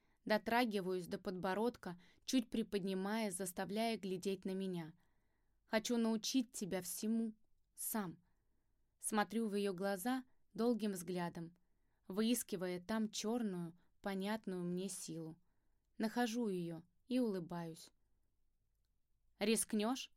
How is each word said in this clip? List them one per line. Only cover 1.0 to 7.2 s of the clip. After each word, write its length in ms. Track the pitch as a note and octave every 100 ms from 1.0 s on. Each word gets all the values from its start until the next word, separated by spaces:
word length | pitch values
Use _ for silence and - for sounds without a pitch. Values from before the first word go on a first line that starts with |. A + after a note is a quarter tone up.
| E3+
до 120 | F#3+
подбородка, 800 | G3+ F#3 F#3+ F#3+ A#3 A#3+ F#3 F3 - -
чуть 240 | - C4 -
приподнимая, 840 | A#3 G#3+ G3+ F#3+ F#3+ F#3+ A3 G#3+
заставляя 680 | F3+ F#3 F#3 F#3 G#3 A3+ A3
глядеть 460 | G3 F3+ G3 G3
на 80 | F#3+
меня. 400 | F#3+ F#3+ F3+ D#3 - _ _ _ _ _ _ _
«Хочу 300 | A3 A3 A#3+
научить 540 | A3+ A3 - C4 A#3
тебя 280 | - F3+ F#3+
всему 540 | F3+ - G#3+ A3+